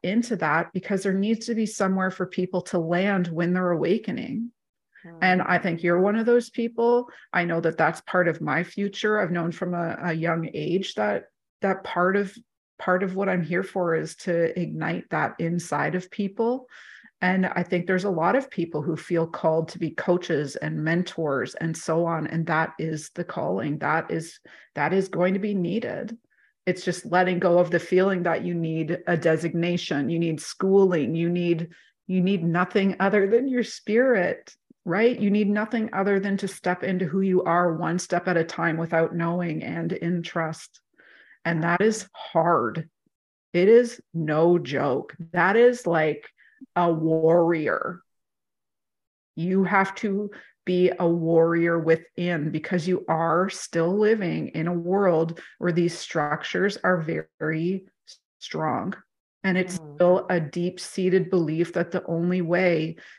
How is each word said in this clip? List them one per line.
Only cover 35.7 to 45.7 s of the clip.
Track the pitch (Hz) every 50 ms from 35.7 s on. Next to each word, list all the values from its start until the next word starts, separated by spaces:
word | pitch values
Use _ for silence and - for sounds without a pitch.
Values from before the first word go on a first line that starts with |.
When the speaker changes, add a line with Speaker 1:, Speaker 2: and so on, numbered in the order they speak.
| - 226 220 214
Speaker 1:
other | - 190 196 202 202 196
than | 190 202 196
to | 190 202
step | 190 - - - 180 180 180 -
into | 190 190 185 185
who | 156 156 190
you | 190 190 185 180
are | - 165 170 175 180 175 165
one | 160 165 160 170 185
step | - - 180 175 170 190
at | 175
a | 170 165
time | 165 - - 165 170 160
without | 165 165 165 175 165 165 160
knowing | 170 170 165 165 170 180 175 170 156 160 151
and | 151 165 170 165 165
in | - - 165 170 180 175
trust. | 170 - - 175 165 156 160 - - - _ _ _ _ _ _ _ - - - - - - _ -
And | 170 170 156 160
that | 170 175 175
is | 196 220 220 - - -
hard. | - - - - - 165 160 175 170 135 120 113 - 165 160 - _ _ _ _ _ _ _ _ _ _ _ _
It | - 175 180 202
is | 226 240 247 233 - - - _ -
no | 170 156 151 151 156 165 175 175
joke. | 170 - - 143 135 143 143 135 135 - - - - 165 165
That | - 175 170 185 202
is | 226 240 247